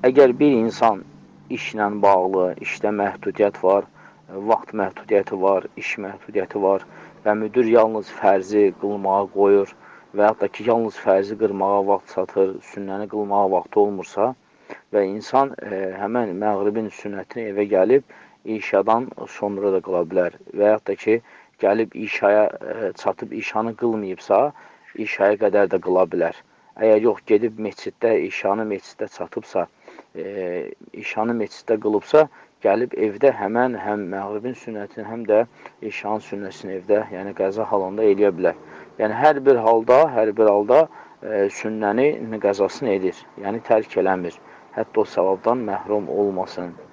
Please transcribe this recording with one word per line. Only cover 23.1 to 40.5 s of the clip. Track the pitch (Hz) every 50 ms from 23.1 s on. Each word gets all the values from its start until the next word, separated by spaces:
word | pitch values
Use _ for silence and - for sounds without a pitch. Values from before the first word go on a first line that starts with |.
| 92 - - - -
işanı | 110 104 - - 107 110 113 113
qılmayıbsa, | - 123 117 113 110 104 95 92 85 - - 101 101 131 147 147 - - - _ _ _ - -
işaya | - 110 107 - - 98 101 104 101
qədər | 110 101 95 104 101 90 98
də | 92
qıla | 85 92 92 92 92
bilər. | 85 87 90 85 82 85 - _ _ _ _ _ _ _
Əgər | - 110 110 107 107 110
yox, | 120 101 - _
gedib | - 110 104 113 113 110 110
məsciddə, | 107 101 98 - - 98 - _ 117 113 110 92
işanı | 76 95 - - - 98 98 110 110
məsciddə | 107 101 95 - - - _ 107 101
çatıbsa, | - - 90 85 - 117 107 - - 95 87 - _ _ _ - - - - _ _
e, | 82 82 95 101 101 92 90 87 87 67 - - _ - - -
işanı | 92 104 - - 110 110 117 120
məsciddə | 117 107 101 - - - - 117
qılıbsa, | 107 - 107 104 104 - - - 151 156 147 _ - - _ _ _ -
gəlib | 107 98 110 123 123 -
evdə | - 107 107 98 104 135 139 123
həmən | 107 104 98 110 120 123 127 120
həm | 101 92 104 104 104 101
məğribin | 87 95 98 98 98 104 104 107 127 127
sünnətini, | - - 120 110 104 101 104 - - 107
həm | 101 113 117 117
də | 104 107 107 120 120 _ _ - - _ _
işanın | - 110 - - - 104 107 107 -
sünnəsini | - - 101 101 95 95 - - 95 95
evdə, | 95 90 98 104 104 - -
yəni | 101 90 95 101 95
qəza | - 95 98 98 110 110
halında | - 104 101 95 92 98 107 110
eləyə | 104 98 98 104 101 90
bilər. | 82 90 85 82 - - - - - - - -
Yəni | - 113 107 107 113
hər | 135 156 156 139 131
bir | 139 135 120
halda, | 110 113 117 113 113 120 123 135 160 156
hər | 131 113 110 107
bir | 101 113 110
halda, | 107